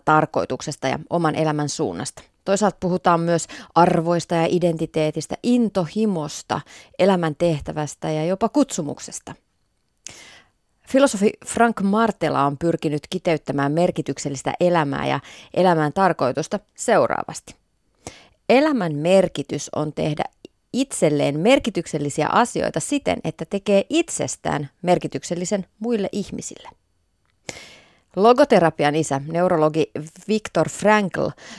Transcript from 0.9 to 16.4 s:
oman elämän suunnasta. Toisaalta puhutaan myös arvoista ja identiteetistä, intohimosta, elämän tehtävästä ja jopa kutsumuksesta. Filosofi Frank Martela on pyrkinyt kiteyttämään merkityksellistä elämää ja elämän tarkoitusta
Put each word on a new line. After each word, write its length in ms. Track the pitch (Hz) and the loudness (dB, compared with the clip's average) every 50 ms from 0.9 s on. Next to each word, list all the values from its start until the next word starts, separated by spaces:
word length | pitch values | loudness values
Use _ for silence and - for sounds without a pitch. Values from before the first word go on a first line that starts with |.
| 131 147 156 - | -4 -4 -6 -4
oman 260 | - 175 170 156 - | -2 0 0 0 0
elämän 340 | - 160 156 151 147 147 143 | 0 0 0 0 -2 -2 -4
suunnasta. 540 | - - 156 107 85 87 127 - - - - _ _ _ - | -4 -4 -4 -4 -4 -6 -10 -10 -12 -16 -20 _ _ _ -4
Toisaalta 320 | - 196 190 214 196 - - | -2 0 2 0 0 -2 -2
puhutaan 400 | - 180 180 180 - 185 170 170 | -4 -2 -2 0 2 2 2 2
myös 280 | 170 170 170 165 - - - - - - - | 2 0 0 0 -2 -4 -14 -20 -12 -2 4
arvoista 600 | 170 175 170 170 165 160 170 175 170 - - 175 | 4 4 6 4 2 2 0 0 -2 -2 -2 0
ja 120 | 165 165 - | 0 0 2
identiteetistä, 840 | - 175 156 170 156 156 165 156 - 156 156 156 - 160 151 - - - - | 2 2 0 0 0 -2 -4 -4 -2 -2 -2 -2 -2 -4 -6 -8 -8 -4 0
intohimosta, 1160 | 240 240 247 233 208 - 190 175 151 - 208 220 220 190 165 147 156 - - - - - - - - - - - _ _ - | 0 2 2 2 0 0 -2 -2 -2 -2 -2 0 0 0 -2 -4 -6 -8 -10 -6 -6 -6 -6 -6 -10 -20 -20 -20 _ _ 2
elämän 360 | 180 196 190 180 170 160 147 | 2 4 4 4 2 -2 -2
tehtävästä 760 | - 175 175 160 139 - - 156 151 151 143 - - - 160 | 0 0 0 0 0 -4 -6 -6 -6 -6 -6 -8 -8 -6 -4
ja 140 | 156 156 156 | -2 -2 -2
jopa 240 | 170 190 190 233 220 | -2 -2 0 -2 0
kutsumuksesta. 840 | - 294 277 - - - 156 143 - - - - - - - - - _ _ _ _ _ _ _ _ _ _ _ _ _ - - - - - - - - _ _ _ _ _ _ _ _ _ - | 2 2 2 2 0 -6 -6 -6 -8 -10 -12 -16 -16 -16 -16 -16 -18 _ _ _ _ _ _ _ _ _ _ _ _ _ -20 -20 -20 -20 -20 -20 -20 -20 _ _ _ _ _ _ _ _ _ 0
Filosofi 400 | - 269 277 277 - 190 196 220 - - - | 2 4 4 4 2 2 0 0 0 -2 -12
Frank 360 | - - 226 233 233 220 - | -6 0 2 2 2 2 0
Martela 640 | 196 196 196 220 226 220 202 - - 151 143 135 139 | 0 0 2 2 2 0 0 -2 -2 -2 0 0 0
on 140 | 143 143 135 | 0 -2 -2
pyrkinyt 500 | 170 170 165 160 - 160 143 147 - - | -2 -2 -2 0 -2 -2 -4 -4 -6 -6
kiteyttämään 640 | - 185 - 180 160 147 - - 135 143 139 139 | -8 -4 -2 0 -2 -2 -2 -4 -2 -2 0 0
merkityksellistä 840 | 147 165 180 175 - - 170 - 143 - - 147 139 127 - 139 - - | 0 2 0 0 0 -2 -4 -6 -6 -6 -6 -8 -6 -6 -6 -6 -2 0
elämää 480 | 180 180 175 170 151 143 135 - - 135 | 2 2 4 2 0 0 -2 -4 -4 -2
ja 120 | 135 139 - - - - - - - | -4 -4 -6 -10 -20 -20 -16 -8 -2
elämän 400 | - 180 185 175 160 151 147 - | 2 2 4 4 4 2 0 0
tarkoitusta 640 | 190 196 180 165 - 147 123 143 147 | 2 2 2 2 2 0 -2 0 -2